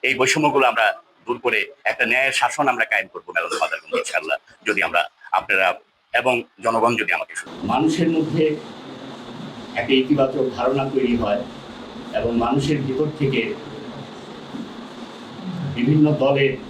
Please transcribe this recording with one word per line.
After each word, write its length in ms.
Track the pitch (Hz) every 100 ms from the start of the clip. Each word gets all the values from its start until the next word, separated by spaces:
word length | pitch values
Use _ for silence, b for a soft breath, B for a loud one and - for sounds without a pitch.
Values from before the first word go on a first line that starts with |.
এই 140 | 135 127
বৈষম্যগুলো 520 | 131 160 151 139 127
আমরা 340 | 117 107 - _ _ -
দূর 140 | 120
করে 340 | 123 110 98 -
একটা 220 | 107 113 117
ন্যায়ের 260 | 123 135
শাসন 360 | 127 123 - 143
আমরা 180 | 117 110
কায়েম 220 | 104 95
করবো 240 | 90 -
মেলান্দো 260 | 87 85 -
মাদারগঞ্জে, 380 | - 80 - -
ইনশাআল্লাহ, 400 | - 82 78 - _ b -
যদি 180 | 98
আমরা, 260 | 82 85 - _ B
আপনারা 480 | 95 95 98 92 90 _ _ _
এবং 300 | 117 127 123 - _
জনগণ 320 | 113 113 113 113
যদি 180 | 95
আমাকে 220 | 85 - -
শুনে। 220 | - -
মানুষের 460 | - - 160 180 160
মধ্যে 460 | 160 143 151 156 151 - - - - - - - - - - - -
একটা 180 | 117
ইতিবাচক 600 | 131 127 143 135 147 127 -
ধারণা 300 | 127 139 131
তৈরি 300 | 131 120 117
হয় 260 | 107 101 - - - - - 113 -
এবং 240 | 123 120 117
মানুষের 400 | 120 139 139 143
ভিতর 280 | 131 131 151 -
থেকে 340 | 139 - 226 - - - - - - - - - - - - - - - - - - - - - 143 120
বিভিন্ন 360 | 123 151 151
দলের 460 | 143 135 139 135 127